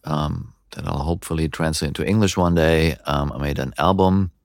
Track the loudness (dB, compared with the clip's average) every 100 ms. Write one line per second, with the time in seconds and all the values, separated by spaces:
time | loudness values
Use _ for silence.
0 | -4 -4 -2 -4 -10 _ _ -10 -6 -4
1 | -2 -4 -4 -2 -2 -2 -2 -2 -4 -4
2 | 0 2 2 2 2 4 4 4 2 0
3 | -4 -2 -2 -4 -4 -4 -4 0 0 4
4 | 4 2 0 _